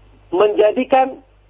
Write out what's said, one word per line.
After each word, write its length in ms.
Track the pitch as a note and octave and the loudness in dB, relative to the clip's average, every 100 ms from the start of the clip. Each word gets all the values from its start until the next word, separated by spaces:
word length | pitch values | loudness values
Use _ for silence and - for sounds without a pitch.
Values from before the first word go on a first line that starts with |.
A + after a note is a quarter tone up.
| _ _ _ | _ _ _
menjadikan, 960 | F3 G#3+ G#3 G#3+ B3+ B3+ C4 C4 B3+ _ _ _ | -2 0 2 0 0 0 0 0 -6 _ _ _